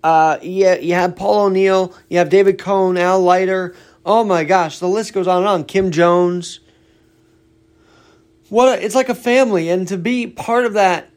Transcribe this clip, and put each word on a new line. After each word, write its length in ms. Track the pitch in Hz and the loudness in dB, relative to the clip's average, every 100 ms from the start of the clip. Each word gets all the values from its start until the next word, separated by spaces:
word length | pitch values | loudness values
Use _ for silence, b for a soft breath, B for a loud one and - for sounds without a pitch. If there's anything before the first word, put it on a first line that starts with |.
Uh, 360 | 160 160 160 147 | 2 2 2 -2
you, 320 | - 185 190 180 | -6 0 2 2
you 140 | 156 175 | -2 -2
have 200 | 180 180 | -2 -2
Paul 300 | 202 208 202 | 0 2 2
O'Neill, 480 | 190 190 190 185 B B | 2 2 2 -2 B B
you 80 | 175 | -2
have 120 | 165 | 2
David 280 | 190 196 185 | 4 4 0
Cone, 400 | 185 196 185 180 | -2 0 0 0
Al 220 | 180 190 | 0 2
Leiter. 560 | 180 180 190 190 180 B B B | 2 2 2 -4 -6 B B B
Oh 200 | 175 220 | 0 0
my 220 | 214 175 156 | 2 -2 0
gosh, 340 | 185 160 - | 0 0 -4
the 80 | 180 | -4
list 260 | 208 220 | -4 -4
goes 140 | 196 180 | -4 0
on 120 | 180 | 0
and 60 | 196 | 0
on. 160 | 185 | -2
Kim 280 | 147 196 190 | -2 -2 -2
Jones. 680 | 160 170 180 175 175 175 - b b b b b b b b _ _ _ b b b b b b _ _ | 2 2 2 0 -2 -10 -18 b b b b b b b b _ _ _ b b b b b b _ _
What 300 | 208 254 233 | 2 2 2
a, 40 | |
it's 120 | 208 262 | -2 -2
like 140 | 254 | -2
a 60 | 240 | -4
family, 540 | 240 247 254 190 165 | 0 2 2 0 -2
and 180 | 180 175 | -4 -4
to 100 | 190 | -6
be 260 | 170 247 233 | -4 -4 -6
part 400 | - - 233 240 | -10 -2 -2 0
of 80 | |
that 380 | 208 185 170 - | 0 0 0 -8